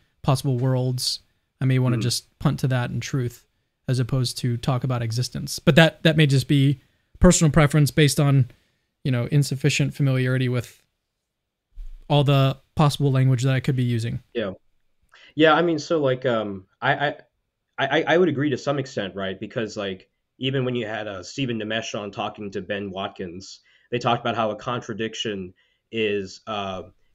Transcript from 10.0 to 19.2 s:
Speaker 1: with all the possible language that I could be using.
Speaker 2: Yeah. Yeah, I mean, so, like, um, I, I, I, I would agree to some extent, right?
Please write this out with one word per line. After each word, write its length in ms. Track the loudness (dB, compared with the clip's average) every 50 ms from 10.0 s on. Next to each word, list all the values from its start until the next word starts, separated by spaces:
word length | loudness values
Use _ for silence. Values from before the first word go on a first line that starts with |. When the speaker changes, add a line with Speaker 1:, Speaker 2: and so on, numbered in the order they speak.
| 0 2 2 2 0 0 0 0 0 0
Speaker 1:
with 320 | -2 -2 -4 -6 -12 _ _ _ _ _ _ _ _ _ _ _ _ _ _ _ _ _ _ _ _ -14 -14 -14 -14 -16 -4 0
all 140 | 2 2 4
the 340 | 4 4 4 4 2 0 -4 _ _ _
possible 360 | 2 2 2 2 2 0 2
language 320 | 2 2 4 4 2 2 2
that 100 | 0 0
I 60 | 0
could 140 | 0 -2 0
be 80 | 0 0
using. 380 | 0 0 -2 -2 -4 -6 -8 -12 _ -8
Speaker 2:
Yeah. 180 | -6 -6 -6 -8 -12 _ _ _ _ _ _ _ _ _ _ _ -20 -20 -8 _
Yeah, 180 | 4 4 6 6
I 80 | 4
mean, 180 | 4 2 0 -2
so, 200 | -2 -2 -2 0
like, 260 | 0 0 0 0 0
um, 400 | -2 0 0 -2 -4 -8 -10 -14 _ _ _
I, 120 | -2 -2 0 0 -2
I, 80 | -4 -4 -6 -14 _ _ _ _ _ _ _ _ _ _
I, 260 | -4 -2 0 0 0 2
I 100 | 2 4
would 120 | 4 4 2
agree 200 | 2 0 -2 -2
to 60 | -2
some 220 | -2 -2 -4 -4 -4
extent, 360 | -4 -6 -6 -6 -8 -6 -8
right? 220 | -8